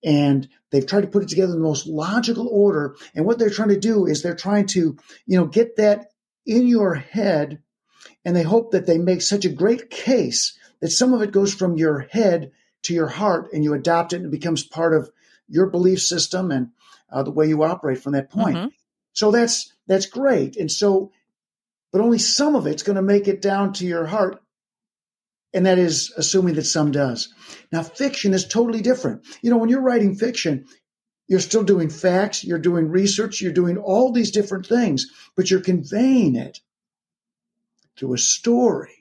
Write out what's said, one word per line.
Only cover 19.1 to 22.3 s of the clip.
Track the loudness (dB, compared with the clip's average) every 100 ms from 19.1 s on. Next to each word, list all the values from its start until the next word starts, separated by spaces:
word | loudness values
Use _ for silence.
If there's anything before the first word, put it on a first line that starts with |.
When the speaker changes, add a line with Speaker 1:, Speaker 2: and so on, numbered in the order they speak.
Speaker 1:
So | -2 2
that's, | 2 2 -2 -8 _ -2
that's | 0 0
great. | -2 0 0 -2 -6
And | -6
so, | -2 0 0 -2 _ _ _ _ _ _ _ _
but | 0
only | 2 2
some | 0